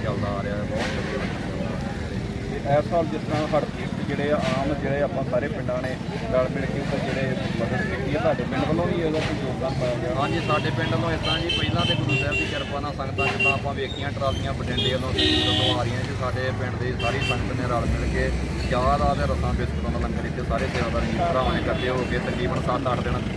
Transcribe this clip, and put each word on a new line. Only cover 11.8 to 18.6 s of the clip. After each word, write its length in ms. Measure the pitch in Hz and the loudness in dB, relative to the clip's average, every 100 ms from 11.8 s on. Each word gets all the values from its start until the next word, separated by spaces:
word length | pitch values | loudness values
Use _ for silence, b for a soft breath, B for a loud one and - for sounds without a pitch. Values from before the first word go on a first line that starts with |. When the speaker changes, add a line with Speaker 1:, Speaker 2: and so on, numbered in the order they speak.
| 170 | 2
Speaker 1:
ਤੇ 80 | |
ਗੁਰੂ 220 | 160 151 - | 2 2 2
ਸਾਹਿਬ 200 | 147 - | 2 0
ਦੀ 100 | - | 0
ਕਿਰਪਾ 300 | - - - | -2 -4 -4
ਨਾਲ 140 | 147 139 | -4 -4
ਸੰਗਤਾਂ 300 | 135 131 143 | -4 0 0
ਜਿੱਦਾਂ 260 | - - | 2 2
ਆਪਾਂ 220 | 139 143 | 2 0
ਵੇਖੀਆਂ 380 | 139 131 - 139 | -2 -2 -4 -4
ਟਰਾਲੀਆਂ 400 | - 139 135 139 | 0 0 0 0
ਬਠਿੰਡੇ 400 | 135 127 123 131 | -2 -2 0 2
ਵੱਲੋਂ, 180 | 131 - | 0 0
ਸੰਗਰੂਰ 340 | - 311 - - | 2 4 4 2
ਵੱਲੋਂ 300 | - - - | 2 2 2
ਆ 40 | |
ਰਹੀਆਂ 200 | - - | 2 0
ਜੀ, 120 | - - | -2 -2
ਸਾਡੇ 300 | 127 123 131 123 | -2 0 0 0
ਪਿੰਡ 180 | 127 110 | -2 -2
ਦੀ 100 | 123 123 | -2 0
ਸਾਰੀ 180 | 120 - 131 | 0 0 0
ਸੰਗਤ 320 | 123 - 123 | 0 0 0
ਨੇ 80 | 123 | 0
ਰਲ 160 | 120 - | 2 2
ਮਿਲ 120 | - - | 2 2
ਕੇ 180 | - 131 - - - | 2 2 0 0 -2